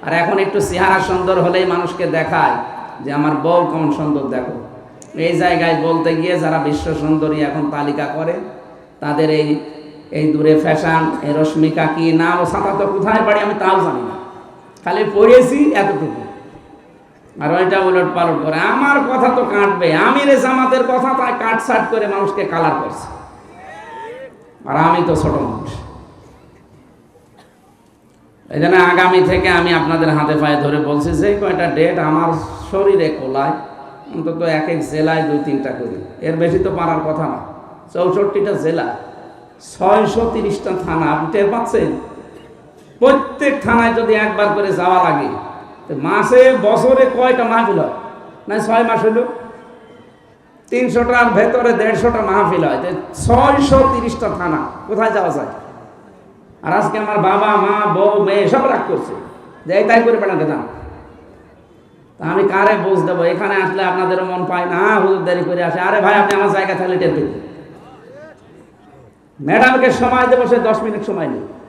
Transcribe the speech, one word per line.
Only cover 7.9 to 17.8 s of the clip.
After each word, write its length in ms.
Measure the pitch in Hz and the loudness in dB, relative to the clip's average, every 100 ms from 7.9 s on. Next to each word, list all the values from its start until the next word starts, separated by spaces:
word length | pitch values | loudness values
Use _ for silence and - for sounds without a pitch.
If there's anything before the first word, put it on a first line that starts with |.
| 147 143 | -4 -4
করে, 280 | 156 160 185 - - - - - - | -4 -4 -4 -8 -14 -20 -20 -20 -10
তাদের 300 | 147 147 156 | -6 0 2
এই, 300 | 156 151 147 - - - - - | 2 0 -2 -4 -16 -20 -20 -10
এই 220 | 147 151 | -2 0
দূরে 260 | 151 156 156 | 2 4 4
ফ্যাশন, 520 | 165 156 165 165 160 143 | 4 0 2 0 0 -4
এই 100 | 147 147 | -2 0
রশ্মিকা 440 | 156 165 156 165 156 | 0 2 0 2 -2
কি 280 | 160 165 | 0 0
নাম, 280 | 160 170 175 | 2 2 0
ও 40 | 170 | 0
ছাতা 300 | 196 202 202 | -2 -2 -2
তো 80 | 202 | -2
কোথায় 340 | 196 202 220 220 | 0 0 2 2
বাড়ি 140 | 208 | 2
আমি 140 | 208 208 | 0 -2
তাও 200 | 190 180 | 0 2
জানি 220 | 175 127 | 0 -2
না, 140 | - - - - - - - - | -6 -10 -14 -20 -20 -20 -20 -12
খালি 200 | - 202 214 | -6 -2 0
পড়েছি 600 | 202 226 254 254 285 294 | 4 8 8 6 4 2
এতটুকু। 480 | 208 196 - 151 107 - - - - - - - - _ _ - - | 2 0 -2 -4 -6 -12 -16 -20 -20 -20 -20 -20 -20 _ _ -20 -8
আর 100 | 147 | -2
ওইটা 260 | 175 185 | 0 2
উলট 360 | 196 | 2